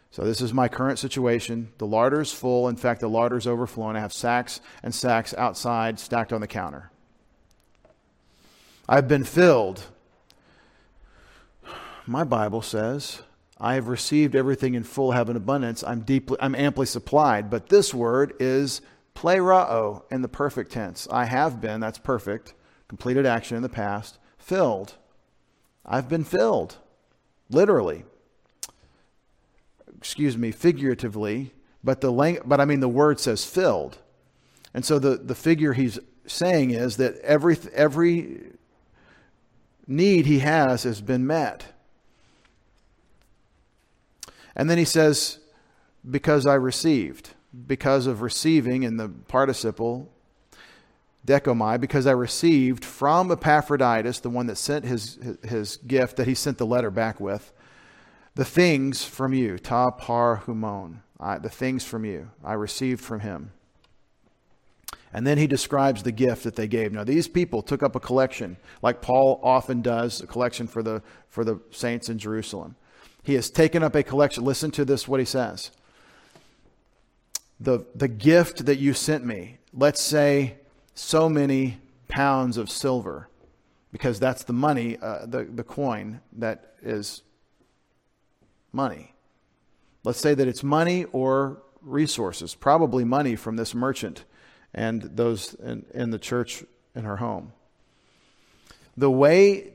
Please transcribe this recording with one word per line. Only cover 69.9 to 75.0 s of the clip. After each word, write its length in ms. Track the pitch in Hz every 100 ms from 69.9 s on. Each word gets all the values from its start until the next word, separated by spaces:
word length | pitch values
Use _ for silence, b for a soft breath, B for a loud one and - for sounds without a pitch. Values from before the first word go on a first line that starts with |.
| 117 120 -
a 60 | 92
collection 400 | 117 123 - 117
for 160 | 113
the, 200 | 110 110 - b b
for 120 | -
the 160 | 117 104 -
saints 400 | - 120 120 -
in 80 | 113
Jerusalem. 580 | 104 110 107 98 80 - b b b b
He 100 | -
has 160 | 135 110
taken 340 | - 160 170
up 100 | 156
a 80 | 151
collection. 400 | 139 139 143 -
Listen 300 | 127 131 156
to 120 | 147
this, 220 | 135 135